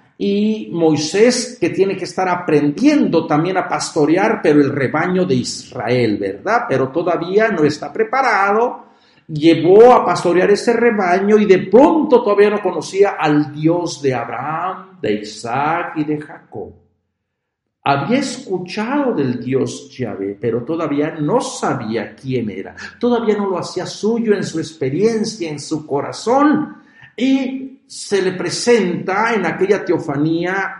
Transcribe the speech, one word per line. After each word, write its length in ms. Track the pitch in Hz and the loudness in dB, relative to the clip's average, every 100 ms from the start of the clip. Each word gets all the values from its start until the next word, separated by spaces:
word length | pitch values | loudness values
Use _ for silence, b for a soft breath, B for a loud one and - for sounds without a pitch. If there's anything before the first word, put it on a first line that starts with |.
| B - | B -6
Y 500 | 202 202 214 214 - | -2 0 0 -2 -4
Moisés, 840 | 170 160 147 - 196 240 233 - - | 0 2 2 0 2 4 2 -4 -4
que 100 | 165 | -2
tiene 260 | 170 196 185 | 0 -2 -2
que 60 | |
estar 260 | 175 - 185 | -6 -4 -2
aprendiendo 960 | 175 160 147 147 147 285 294 196 160 | -2 0 2 2 2 2 4 4 2
también 320 | 165 147 175 185 | 2 0 0 -2
a 120 | - | -2
pastorear, 720 | 151 - 165 147 175 220 214 | -4 -4 0 2 2 2 0
pero 180 | 165 147 | 2 4
el 100 | 139 | 4
rebaño 540 | 147 120 151 180 185 | 0 -2 -2 -2 0
de 120 | 180 127 | 0 -2
Israel, 800 | - - - 127 110 123 113 104 | -4 -10 -12 -8 -2 0 2 0
¿verdad? 460 | 98 98 170 240 - | -4 -6 -2 0 0
Pero 200 | 135 135 | 0 0
todavía 640 | 165 175 160 175 196 220 | -2 -2 -2 0 2 2
no 120 | 175 | 2
está 300 | 151 - 147 | 0 0 -6
preparado. 960 | 202 220 262 254 196 202 214 247 247 - b b b - | -4 -2 0 2 2 2 2 0 -4 -20 b b b -10
Llevó 640 | 151 165 143 165 202 247 | 2 4 4 6 8 10
a 120 | 226 | 8
pastorear 460 | 180 175 180 175 185 | 4 0 0 2 2
ese 220 | 202 233 | 2 2
rebaño 680 | 226 240 208 180 185 202 208 | 2 2 2 0 0 4 4
y 60 | |
de 140 | 185 180 | 6 4
pronto 640 | - 156 330 320 214 240 | 6 6 6 4 4 4
todavía 300 | 202 202 208 | 4 4 4
no 100 | 202 | 2
conocía 500 | 185 160 143 190 196 | -4 -4 -4 0 0
al 420 | 160 156 147 135 | 2 0 2 0
Dios 500 | 151 156 175 165 131 | -2 0 0 -2 -4
de 100 | 135 | -4
Abraham, 880 | 120 117 117 143 160 185 185 - - | -4 -6 -8 -6 -6 -6 -8 -14 -8
de 200 | 117 107 | -4 -4
Isaac 720 | - - 117 131 147 170 165 | -6 -12 -6 -2 -2 -2 -4
y 100 | 156 | -6
de 160 | 151 151 | -4 -6
Jacob. 520 | 151 170 _ 117 90 - _ _ _ _ _ _ _ _ _ _ | -8 -18 _ -14 -14 -18 _ _ _ _ _ _ _ _ _ _
Había 340 | 135 139 175 262 | -2 -2 0 -2
escuchado 960 | - - - 180 180 214 226 294 262 | -2 -8 -8 -8 -6 -8 -4 -2 -2
del 240 | 151 131 120 | -2 -2 -4
Dios 580 | 123 131 117 - - - | -2 -2 -2 -6 -14 -10
Yahvé, 400 | 110 98 98 101 | -8 -6 -8 -4
pero 240 | 117 117 | -4 -4
todavía 500 | 120 165 156 143 156 | -4 -6 -4 -2 -2
no 260 | 160 151 240 | -2 -2 -2
sabía 760 | - - 190 127 110 113 104 - | -2 -6 -4 -4 -4 -6 -6 -12
quién 340 | 131 127 110 | -6 -4 -4
era. 240 | 95 95 - B B | -8 -12 -14 B B
Todavía 380 | 240 233 220 202 | 0 0 0 0
no 120 | 196 | -2
lo 100 | 175 | -4
hacía 280 | - 180 165 | -6 -8 -8
suyo 480 | - 208 233 226 | -4 -2 0 0
en 80 | 190 | 0
su 160 | 147 160 | -2 -6
experiencia, 880 | - - 135 151 220 220 - - 165 | -8 -6 -4 0 0 0 -4 -6 -8
en 120 | 143 | -8
su 260 | - 156 - | -8 -8 -4
corazón. 920 | 143 127 - 220 269 294 233 - B B B B - | -6 -6 -6 0 2 4 2 -2 B B B B -4
Y 640 | 262 269 254 - - - _ | 0 0 -2 -8 -12 -18 _
se 340 | - - 196 | -16 -4 -2
le 120 | 180 | 0
presenta 1040 | 180 175 - 240 233 180 156 - 190 226 | -2 -6 -2 2 4 2 -4 -4 -2 0
en 120 | 220 170 | 0 -2
aquella 360 | 151 190 190 | -2 0 0
teofanía, 960 | - 165 156 139 160 165 180 196 185 | 0 -2 -2 -2 -2 -2 -2 -4 -6